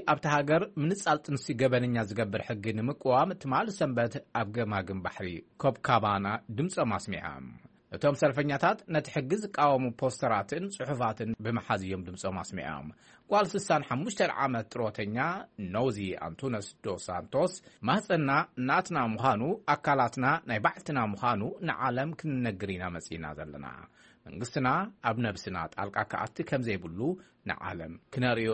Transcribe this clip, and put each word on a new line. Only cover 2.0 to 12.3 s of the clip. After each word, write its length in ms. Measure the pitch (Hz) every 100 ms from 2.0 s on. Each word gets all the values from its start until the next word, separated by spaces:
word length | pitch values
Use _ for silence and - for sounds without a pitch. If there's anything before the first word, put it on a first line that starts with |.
ዝገብር 380 | 104 107 107 101
ሕጊ 300 | - 110 104
ንምቅዋም 560 | 107 117 147 135 127 170 -
ትማል 300 | 135 131 220
ሰንበት 440 | - 151 120 120 - -
ኣብ 180 | 117 107
ገማግም 480 | 110 110 104 92 95
ባሕሪ 280 | 90 - 92 85 - -
ኮብካባና 680 | 139 117 - 120 104 101 98 110 -
ድምፆም 440 | 107 175 185 135
ኣስሚዖም። 520 | 95 - 87 85 67 - - - _ _
እቶም 240 | 101 147 135
ሰልፈኛታት 640 | 151 127 147 139 170 220 -
ነቲ 200 | 160 147
ሕጊ 220 | 156 131 202
ዝቃወሙ 480 | 208 - 147 135 127 117
ፖስተራትን 680 | 131 - 131 107 101 151 196
ጽሑፋትን 600 | 196 127 135 120 107 110 113
ብምሓዝ 420 | 110 117 - 107
እዮም 200 | 95 95
ድምፆም 340 | 90 90 95